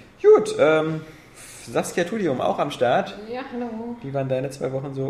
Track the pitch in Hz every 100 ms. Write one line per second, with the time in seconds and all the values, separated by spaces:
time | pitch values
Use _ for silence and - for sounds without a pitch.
0 | - - 403 427 - - 156 156 156 160
1 | - - - - - - - 131 180 -
2 | - 226 180 127 175 196 147 143 120 160
3 | 185 202 220 247 269 240 240 220 233 240
4 | 139 139 135 131 135 - 135 135 139 135
5 | 135